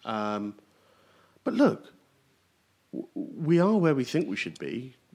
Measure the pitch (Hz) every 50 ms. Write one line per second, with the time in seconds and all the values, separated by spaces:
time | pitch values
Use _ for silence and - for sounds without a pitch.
0 | - 113 113 107 104 107 104 104 104 104 101 - _ _ _ _ _ _ _ _
1 | _ _ _ _ _ _ _ _ - 277 220 226 285 214 113 - - - _ _
2 | _ _ _ _ _ _ _ _ _ _ _ _ _ _ _ _ _ - - -
3 | - - - - - - - - 165 151 170 170 175 202 220 208 170 160 147 135
4 | 123 - - 160 160 - 98 - - 85 80 - 73 69 78 117 127 131 - _
5 | _ _